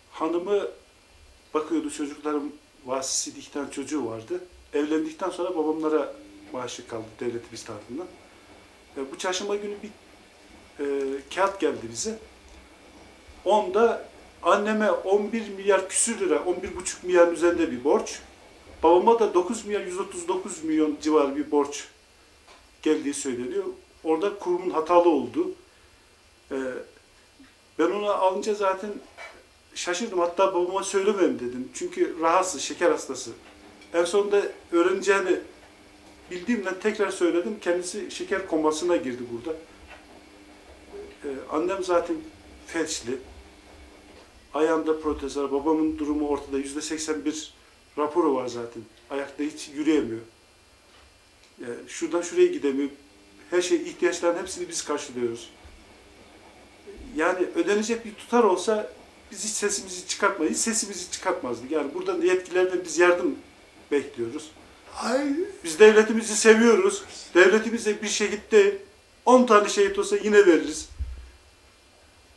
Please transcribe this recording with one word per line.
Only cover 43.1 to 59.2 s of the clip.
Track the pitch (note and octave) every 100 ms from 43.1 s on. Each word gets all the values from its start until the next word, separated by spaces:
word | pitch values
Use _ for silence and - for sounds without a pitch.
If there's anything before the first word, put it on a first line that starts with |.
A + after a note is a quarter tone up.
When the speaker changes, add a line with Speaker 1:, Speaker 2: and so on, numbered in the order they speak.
| C3 - - - - - - - - - - - - -
Speaker 1:
Ayağında | C#3+ D#3+ D#3+ D#3 D#3
protez | D#3 - C#3 C3+
var. | C#3
Babamın | C#3 C#3+ D#3 D#3 D#3
durumu | D3 D3+ D3
ortada. | C#3 C#3 C#3
Yüzde | C#3 C#3+
seksen | - D#3 - D3+ C#3+
bir | D3+ - - - _ _ -
raporu | D3 D#3+ D#3+ B2+
var | B2
zaten. | A#2 A#2 - A2 - -
Ayakta | C#3 C#3 -
hiç | D3+ D3+ - C#3+
yürüyemiyor. | D3+ D3+ A#2+ A2+ A#2 _ _ _ _ _ _ - - _ _ _ _ -
Ee, | B2 A#2+ -
şuradan | - E3 E3+
şuraya | E3+ F3 F3+
gidemiyor. | D3 C#3+ C3+ C#3+ - - - - - -
Her | F3
şey, | F3+ E3+
ihtiyaçların | - - F3 F3 F3 E3+
hepsini | F#3+ E3 F3
biz | E3 -
karşılıyoruz. | D3 - B2 A#2+ A#2 - - - - - - - - - - - - - - - - - C#3+
Yani | E3 F#3 F3 E3+
ödenecek | E3 G#3 A3 A3+ G#3+
bir |
tutar | - - A#3+
olsa | A3 F3+ - G#3+ - - - -